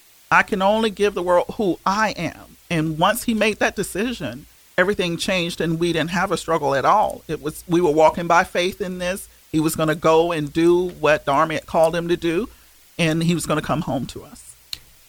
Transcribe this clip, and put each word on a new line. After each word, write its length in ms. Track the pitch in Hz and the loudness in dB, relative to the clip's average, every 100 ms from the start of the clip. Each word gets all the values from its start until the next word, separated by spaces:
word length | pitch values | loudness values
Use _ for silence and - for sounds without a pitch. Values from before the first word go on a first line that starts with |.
| _ _ _ | _ _ _
I 120 | 170 | 2
can 180 | 190 202 | 2 0
only 280 | 196 220 226 | 2 2 0
give 240 | 185 202 | 0 -2
the 100 | 196 | 0
world 220 | 175 175 - 208 | 2 2 2 -2
who 240 | 196 - 190 | -2 0 -2
I 240 | 202 214 - | 0 -2 -2
am." 400 | 160 - - - _ | -8 -10 -20 -20 _
And 280 | 165 160 156 | -2 -2 0
once 260 | 190 226 | 0 0
he 100 | - | -2
made 260 | 220 214 196 | 0 0 0
that 160 | 233 208 | -2 -2
decision, 720 | 180 175 240 233 113 123 - _ _ - | -6 -4 -4 -4 -8 -10 -18 _ _ -2
everything 400 | 185 202 180 165 | 0 0 -2 -2
changed, 440 | - 185 170 - | -2 -2 -2 -4
and 180 | 160 165 | -4 0
we 140 | 175 | 0
didn't 160 | 156 175 | 0 -2
have 200 | 175 196 | -2 -2
a 60 | 165 | -4
struggle 380 | - 160 143 135 | -2 -2 0 2
at 80 | 139 | 2
all. 380 | 202 180 - - | 2 2 -4 -10
It 140 | 147 | -8
was, 220 | 139 - - | -8 -10 -2
we 120 | 170 | 2
were 100 | 170 | 2
walking 360 | 156 156 156 170 | 6 4 4 2
by 160 | 170 | 2
faith 380 | 180 185 180 - | 2 -2 -2 -4
in 160 | 185 180 | -8 -6
this. 300 | 180 196 - _ _ | -6 -6 -10 _ _
He 80 | 160 | -2
was 160 | 156 160 | 0 0
gonna 200 | 156 151 | -2 0
go 360 | 160 160 175 | 4 4 4
and 200 | 165 143 | 0 -4
do 380 | 165 170 175 180 | 2 4 4 0
what 360 | 151 151 151 - | -2 2 2 2
the 60 | |
Army 240 | 139 160 156 | 0 0 -2
had 100 | - | -2
called 300 | 170 160 170 | 2 2 2
him 120 | 170 | -2
to 80 | 175 | -2
do, 320 | 170 170 247 - _ _ _ - | -2 -2 -4 -10 _ _ _ -2
and 260 | 160 165 | 0 0
he 100 | 165 165 | 0 0
was 100 | - | -2
gonna 160 | 156 | -4
come 200 | 151 143 | -2 -4
home 240 | 151 120 117 | -2 -6 -6
to 160 | - | -12
us. 320 | - - - - _ - - - | -18 -20 -20 -20 _ -18 -18 -20